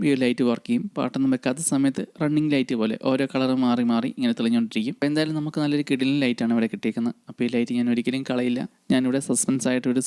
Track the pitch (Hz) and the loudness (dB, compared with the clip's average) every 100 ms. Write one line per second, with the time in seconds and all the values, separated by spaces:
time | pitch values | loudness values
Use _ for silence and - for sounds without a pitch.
0 | 160 131 127 120 123 117 - 120 208 - | 0 2 2 2 2 0 0 -2 -2 -4
1 | 127 131 135 127 127 131 165 139 139 135 | -4 0 2 2 0 -4 -2 0 2 0
2 | - - 151 151 151 143 127 120 110 110 | -6 -4 0 2 2 2 0 0 0 -2
3 | 131 131 135 131 131 131 123 120 120 117 | 0 0 0 0 0 2 2 2 2 0
4 | 123 127 120 117 117 117 113 113 113 - | 0 -2 -2 0 0 2 0 -2 -4 -2
5 | 143 151 156 156 151 156 147 147 143 135 | -2 0 0 -2 -4 -2 0 0 0 0
6 | 131 143 131 120 117 117 113 101 113 113 | 2 2 0 0 0 2 0 -2 -4 -2
7 | 117 - - - 120 123 120 123 120 120 | -4 -6 -10 -4 -2 0 -2 0 0 0
8 | 120 131 135 127 123 123 - _ - 131 | 0 -2 -2 -2 0 -2 -6 _ -2 0
9 | 127 135 147 123 - 131 131 127 127 123 | 2 0 0 -2 0 0 0 0 0 0